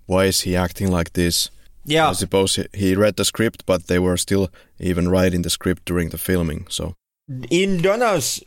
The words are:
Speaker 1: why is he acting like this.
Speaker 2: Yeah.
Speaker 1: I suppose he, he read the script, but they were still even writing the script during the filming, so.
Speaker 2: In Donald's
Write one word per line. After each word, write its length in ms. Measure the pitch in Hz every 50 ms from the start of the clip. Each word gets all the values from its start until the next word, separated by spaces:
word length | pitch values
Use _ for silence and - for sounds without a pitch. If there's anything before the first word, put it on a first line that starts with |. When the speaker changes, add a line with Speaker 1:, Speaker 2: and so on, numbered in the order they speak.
| -
Speaker 1:
why 200 | - 92 92 95
is 160 | 95 92 -
he 140 | - 95 90
acting 360 | 90 90 87 - - 101 95
like 220 | 90 87 85 - -
this. 360 | 90 87 85 85 - - - - - - - - - -
Speaker 2:
Yeah. 240 | - 151 160 156 147
Speaker 1:
I 40 | 92
suppose 420 | - 101 90 - 98 95 95 -
he, 100 | - - - -
he 220 | 98 98 95 95
read 200 | 95 104 104 95
the 100 | - 101
script, 400 | - - - 110 113 - - -
but 220 | - 92 87 -
they 120 | - 92 90
were 180 | 90 90 90
still 320 | 85 - - 98 98 95 90 - - - _ _ -
even 300 | 87 90 90 85 87 90
writing 320 | 92 92 92 92 87 87
the 80 | 87 82
script 360 | - - - 92 90 - -
during 240 | - 87 87 85 80
the 80 | 82
filming, 500 | 80 - - 95 87 85 80 73 85 92 -
so. 240 | - - 78 80 85 - _ _ _ _ _ - 131 127 127 -
Speaker 2:
In 320 | - 175 196 196 196 175
Donald's 600 | 165 190 202 233 247 226 196 160 120 - - - -